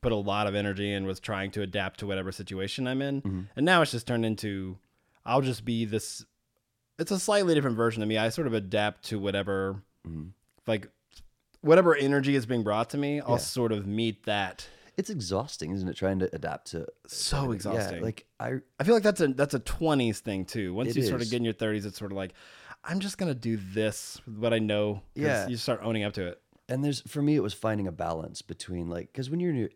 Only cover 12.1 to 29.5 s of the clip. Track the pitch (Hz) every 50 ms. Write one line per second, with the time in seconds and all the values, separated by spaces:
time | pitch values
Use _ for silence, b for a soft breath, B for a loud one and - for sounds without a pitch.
12.1 | 143 143 135 139 139 135 113 110 127 117 107 104 104 107 117 - - 143 143 143
13.1 | 147 147 131 120 120 123 123 - - 131 120 113 113 101 95 98 104 110 117 113
14.1 | 104 - - 110 104 101 98 90 - - - B B B B B _ - 190 -
15.1 | 214 143 101 87 95 98 127 147 - - 80 78 95 98 92 92 - - 98 95
16.1 | 98 95 92 90 - 80 71 80 73 - - - - 82 78 - - _ _ -
17.1 | - - - - - 143 139 127 117 95 95 104 95 117 101 92 87 85 98 113
18.1 | 110 - - _ _ - 120 120 131 131 - _ _ - 139 185 233 226 196 208
19.1 | 202 - 170 139 131 131 143 143 - 127 - - - - 165 160 151 139 123 113
20.1 | 101 - - 113 101 95 92 - - 117 98 90 92 104 123 113 113 131 127 104
21.1 | - 123 120 110 123 120 120 113 107 - 113 107 107 110 98 104 92 - 107 98
22.1 | 98 98 95 90 B B B B B B B B B B - - 175 190 190 202
23.1 | - - 190 170 135 120 117 117 113 107 95 92 95 110 110 107 104 - - -
24.1 | - - - 123 110 104 113 117 117 113 110 104 104 104 104 104 104 101 - -
25.1 | - 131 147 151 131 107 98 120 123 113 - - 123 107 110 113 110 110 101 104
26.1 | 101 101 92 87 87 - _ _ _ _ _ - 123 131 143 147 139 120 - -
27.1 | - 151 143 147 151 147 95 104 92 - - 110 107 104 98 92 82 78 85 82
28.1 | 82 80 80 80 - - - - 87 - - - 90 87 85 85 85 85 - -
29.1 | - 131 131 131 156 170 180 175